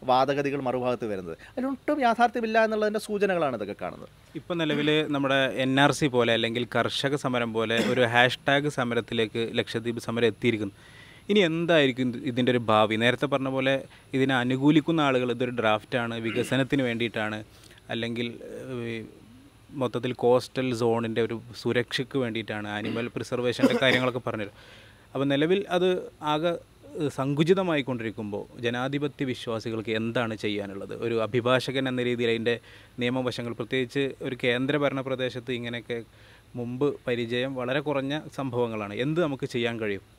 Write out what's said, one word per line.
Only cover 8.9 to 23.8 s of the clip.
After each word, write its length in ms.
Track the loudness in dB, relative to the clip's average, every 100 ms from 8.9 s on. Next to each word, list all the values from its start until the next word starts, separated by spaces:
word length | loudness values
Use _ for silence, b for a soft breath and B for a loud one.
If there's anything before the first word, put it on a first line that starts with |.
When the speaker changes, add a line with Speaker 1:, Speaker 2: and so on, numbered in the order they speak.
| 0 -2 -2 -2 0 -2 -2
Speaker 2:
ലക്ഷദ്വീപ് 400 | -2 -2 -4 -6 -4
സമരം 200 | 2 2
എത്തിയിരിക്കുന്നു. 420 | 2 0 2 -2 -8 B B B B 0
ഇനി 80 | 4 4
എന്തായിരിക്കും 580 | 2 4 4 4 2 -2
ഇത്, 80 | -2 -4
ഇതിൻ്റെ 200 | 0 2
ഒരു 80 | 2 4
ഭാവി? 260 | 4 6 4
നേരത്തെ 220 | 2 2 0
പറഞ്ഞ 180 | 0 -2 0
പോലെ 180 | 0 0 -4 B B 0
ഇതിനെ 180 | 2 2
അനുകൂലിക്കുന്ന 580 | 2 2 6 4 4 2 2
ആളുകൾ 200 | 2 0 -2
ഇതൊരു 180 | -2 0
ഡ്രാഫ്റ്റാണ്, 540 | 2 2 0 -4 -2 -4 -4
വികസനത്തിന് 560 | -2 0 0 2 0 0
വേണ്ടിയിട്ടാണ്, 500 | 0 -2 -2 -4 -4 -10 B B B -10
അല്ലെങ്കിൽ, 320 | -6 -4 -4 -6 -8 -14 -14 -10
ഏഹ്, 300 | -8 -6 -8 -10 -18 -20 -20 -20 -20 -16 -4
മൊത്തത്തിൽ 300 | -2 -2 -4 0
കോസ്റ്റൽ 440 | 4 4 2 -4 -2 0
സോണിൻ്റെ 420 | 2 2 0 0 -2
ഒരു 100 | -2 -10 -8
സുരക്ഷയ്ക്ക് 560 | -2 0 0 -4 -4 -2
വേണ്ടിയിട്ടാണ്, 440 | -2 -4 -6 -6 -6 -6
ആനിമൽ 300 | -4 -4 -4
പ്രിസർവേഷൻ്റെ 600 | -6 -6 -2 -2 2 2 4